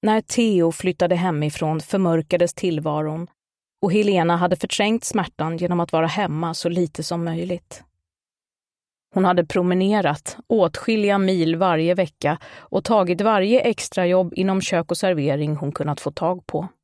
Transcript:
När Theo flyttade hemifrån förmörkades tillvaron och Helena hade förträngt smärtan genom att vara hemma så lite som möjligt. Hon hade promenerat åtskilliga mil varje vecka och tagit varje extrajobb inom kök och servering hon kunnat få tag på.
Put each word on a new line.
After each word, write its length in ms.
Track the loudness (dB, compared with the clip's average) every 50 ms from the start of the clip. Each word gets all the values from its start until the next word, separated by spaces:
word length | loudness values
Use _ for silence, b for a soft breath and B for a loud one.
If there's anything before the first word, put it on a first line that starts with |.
När 180 | 2 2 2 2
Theo 520 | 0 _ 0 2 2 4 4 4 4 2
flyttade 420 | 0 0 -4 -4 0 _ 2 2 2
hemifrån 680 | 0 0 0 0 0 -2 -2 -2 -2 -2 -2 -2 -4
förmörkades 720 | -4 -2 0 0 2 2 2 0 0 _ 2 2 2 0 0
tillvaron 720 | -4 -2 -2 -2 -2 -2 -2 -2 -2 -4 -4 -6 -8 -10 -12 _ _ _ _ _ _ _ _ _ _
och 100 | -2 0
Helena 440 | 2 2 4 4 4 4 4 2 2
hade 200 | 2 2 2 0
förträngt 480 | 0 -2 -6 -2 0 0 0 0 -2 -2
smärtan 520 | -2 -4 -4 -4 -4 _ -6 -6 -4 -4
genom 240 | -4 -2 0 0 0
att 120 | 0 0
vara 140 | 0 0 0
hemma 480 | 0 0 -2 -2 -2 -2 -2 -4 -4 -6
så 140 | -4 -4 -2
lite 340 | 0 0 -2 -2 _ -8
som 220 | -8 -6 -4 -4 -4
möjligt. 600 | -4 -4 -6 -4 -6 -6 -8 _ _ -20 -20 -20 _ _ _ _ _ _ _ _ _ _ _ _ _ _ _ _ _ _ _ _ _ _ _ _ _ _
Hon 100 | 2 4
hade 220 | 4 4 2 0
promenerat 920 | 0 0 0 0 2 2 2 2 2 2 2 2 0 -2 -2 _ -14 -14 -14 -4
åtskilliga 720 | _ 2 4 4 2 0 -4 -2 -2 0 2 2 2 2 2
mil 380 | 2 2 2 2 2 0 0
varje 380 | 0 2 2 2 2 2 0 0
vecka 440 | 0 -2 -4 _ _ -2 -2 -2 -2 B B B B
och 260 | B B -4 -4 0
tagit 360 | 2 2 2 4 2 0 0
varje 400 | 2 2 2 2 2 4 2 4
extrajobb 760 | 4 2 -2 -2 -6 -6 -2 0 0 2 2 2 2 0 -2
inom 260 | -2 -2 0 0 -2
kök 300 | -2 0 -2 -2 -2 -2
och 60 | -4
servering 600 | -2 0 0 0 0 0 0 0 0 -2 -2 -4
hon 160 | -4 -4 -6
kunnat 280 | -6 -4 -4 -4 -4 -4
få 100 | -6 -8
tag 360 | -6 -4 -4 -4 -4 -4 _
på. 220 | -8 -6 -6 -6 -8 _ _